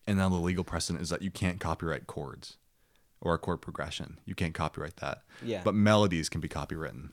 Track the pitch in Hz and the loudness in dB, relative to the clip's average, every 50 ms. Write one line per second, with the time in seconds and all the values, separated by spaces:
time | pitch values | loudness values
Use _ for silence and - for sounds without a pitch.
0 | - 104 101 95 95 95 92 87 85 90 92 90 87 - - 82 - - 85 - | -2 2 4 4 4 4 4 4 2 2 2 0 0 -2 -2 -2 -2 -2 -2 -2
1 | 85 78 85 - 95 95 - - 98 90 90 101 - 82 80 - 85 80 76 65 | -2 -2 -4 -2 -4 -4 -4 0 0 0 0 -2 -2 -2 -2 -2 -2 -2 -2 -4
2 | - - - 80 71 65 - 64 - - - _ _ _ _ _ _ _ _ _ | -6 -8 -8 -8 -8 -8 -10 -14 -16 -18 -20 _ _ _ _ _ _ _ _ _
3 | _ _ _ - - 85 82 80 - 90 85 - - - 80 - 69 - - - | _ _ _ -4 0 2 2 2 2 -2 -4 -4 -4 -8 -6 -6 -6 -6 -6 -8
4 | 73 73 80 - - - 90 - 90 82 80 - 80 78 - - 76 78 - - | -10 -10 -12 -14 -10 -8 -2 -2 -2 -2 0 0 -2 -2 -2 -4 -8 -8 -8 -6
5 | - 71 - - _ _ - - - 117 110 92 87 107 98 107 104 104 107 104 | -6 -6 -6 -8 _ _ -16 -10 -6 -4 -4 0 0 2 4 6 8 8 8 8
6 | 104 95 87 80 76 - - 85 76 78 - 73 73 - 82 80 78 67 - 65 | 6 6 4 2 0 0 -4 -4 -4 -4 -4 -4 -4 -4 -6 -6 -6 -8 -8 -10
7 | 71 76 | -12 -10